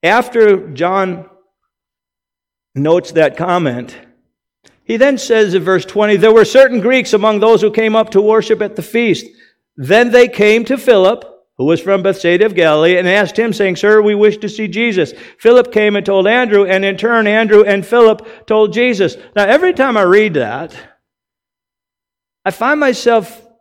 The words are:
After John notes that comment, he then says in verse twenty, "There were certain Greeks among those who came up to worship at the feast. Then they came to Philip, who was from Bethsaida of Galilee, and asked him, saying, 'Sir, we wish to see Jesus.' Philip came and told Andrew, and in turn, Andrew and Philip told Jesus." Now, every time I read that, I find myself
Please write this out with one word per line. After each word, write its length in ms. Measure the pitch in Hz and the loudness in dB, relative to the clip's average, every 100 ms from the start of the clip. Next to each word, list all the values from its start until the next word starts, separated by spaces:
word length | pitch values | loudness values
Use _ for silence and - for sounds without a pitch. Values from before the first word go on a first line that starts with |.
After 640 | - 240 247 233 214 190 160 | 0 0 -2 0 2 2 -4
John 600 | 135 170 190 185 170 160 _ _ _ _ _ _ _ _ _ _ _ _ _ _ 135 | -6 -4 -2 -4 -8 -16 _ _ _ _ _ _ _ _ _ _ _ _ _ _ -6
notes 340 | 151 170 175 | 0 0 0
that 240 | 165 151 - | 0 0 -2
comment, 600 | 175 180 156 120 120 - _ _ _ _ _ _ _ _ | -4 -2 -4 -6 -12 -20 _ _ _ _ _ _ _ _
he 140 | - 226 | -8 0
then 200 | 269 269 | 0 0
says 360 | - 226 208 | -2 0 2
in 100 | 185 | 0
verse 200 | 165 190 | 0 -2
twenty, 300 | - 208 214 | -2 -2 0
"There 180 | 202 220 | 2 4
were 120 | 226 | 4
certain 340 | 220 262 269 240 | 4 4 4 2
Greeks 340 | 202 262 226 | -2 -2 0
among 280 | 214 214 208 | 0 0 0
those 200 | 220 226 | 2 2
who 120 | 214 | 0
came 240 | 214 220 220 | -2 -2 -2
up 140 | 220 | 0
to 100 | 196 | 0
worship 420 | 214 220 220 220 | 2 0 0 -4
at 140 | 208 208 | -4 -10
the 60 | |
feast. 440 | 165 226 233 170 - _ _ _ _ - | -6 -4 -2 -4 -6 _ _ _ _ -16
Then 360 | 131 208 240 | 0 0 4
they 160 | 247 247 | 4 2
came 360 | 240 208 220 226 | 2 2 2 0
to 120 | 262 | -4
Philip, 460 | 233 214 185 240 - - _ _ | 2 2 2 0 -10 -20 _ _
who 100 | 135 | -2
was 140 | 165 | -2
from 220 | 180 196 | -2 -2
Bethsaida 420 | 190 185 170 180 | -2 -2 -2 0
of 120 | 214 180 | 0 2
Galilee, 420 | 160 151 165 180 | 0 2 2 2
and 80 | 180 | 0
asked 320 | 196 190 - | 0 -2 -2
him, 140 | 226 | -4
saying, 240 | 214 196 170 | -2 -4 0
'Sir, 260 | 202 214 | 2 4
we 140 | 208 208 | 2 2
wish 220 | 208 208 | 0 0
to 100 | 208 | -10
see 180 | 214 214 | -10 -8
Jesus.' 480 | 175 233 185 147 - - _ | -4 -4 -2 -4 -8 -20 _
Philip 320 | 226 247 240 | 2 2 2
came 240 | 214 214 | 0 0
and 100 | 208 | -2
told 220 | 190 196 190 | -2 0 2
Andrew, 380 | 240 247 202 | 0 0 0
and 200 | 196 190 | 2 0
in 120 | 196 190 | -2 -4
turn, 320 | 226 233 208 | -2 0 0
Andrew 340 | 214 220 208 | 0 2 4
and 240 | 208 202 - | 4 0 0
Philip 400 | 240 226 220 - - | 2 2 2 -8 -20
told 280 | - 214 214 | -4 0 0
Jesus." 440 | 180 247 208 175 - - 208 | 0 -2 0 -2 -4 -8 -2
Now, 80 | 202 | 2
every 260 | 277 370 | 2 0
time 240 | 339 269 220 | 0 -2 0
I 60 | |
read 320 | 185 190 214 | 2 2 0
that, 400 | 156 113 123 160 - - _ _ _ _ _ _ _ _ _ _ _ _ _ _ _ | -2 -6 -8 -12 -18 -20 _ _ _ _ _ _ _ _ _ _ _ _ _ _ _
I 60 | 196 | -12
find 300 | 190 233 302 | -6 -4 -2
myself 600 | 285 240 240 233 - - _ _ | -2 -2 0 -2 -2 -20 _ _